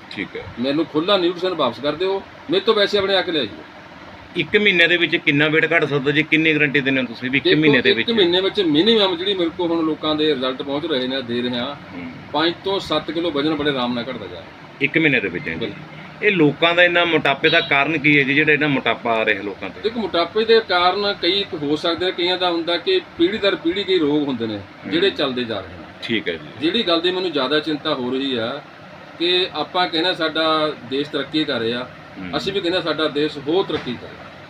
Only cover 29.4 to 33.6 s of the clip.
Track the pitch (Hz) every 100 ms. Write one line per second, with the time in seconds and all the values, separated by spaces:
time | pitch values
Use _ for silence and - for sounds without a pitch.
29.4 | 185 151 147 180 175 160 185 165 160 156
30.4 | 160 156 151 - 120 135 147 147 135 156
31.4 | 147 120 113 123 123 - - - 92 147
32.4 | 190 196 170 180 160 147 156 139 151 147
33.4 | 135 180